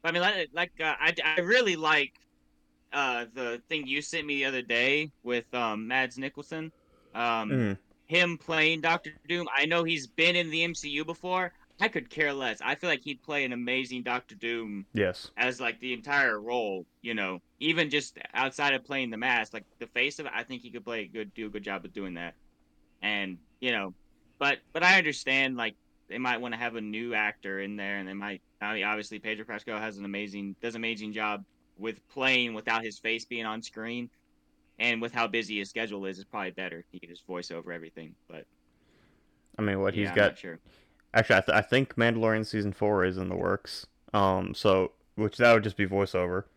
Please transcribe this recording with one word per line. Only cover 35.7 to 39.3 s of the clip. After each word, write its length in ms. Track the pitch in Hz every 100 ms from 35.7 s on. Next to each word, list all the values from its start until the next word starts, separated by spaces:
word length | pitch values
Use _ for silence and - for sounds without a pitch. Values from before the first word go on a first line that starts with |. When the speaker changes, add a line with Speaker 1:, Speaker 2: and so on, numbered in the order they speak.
| 113 110 101 95
Speaker 1:
is, 120 | 92
it's 100 | 98
probably 220 | 107 95
better. 320 | 90 92 82 -
He 80 | 90
can 100 | 85
just 160 | 85 -
voice 240 | 90 87
over 220 | 85 85
everything, 420 | 85 80 82 82 - _
but 180 | 82 - _ _ _ _ _ _ _ _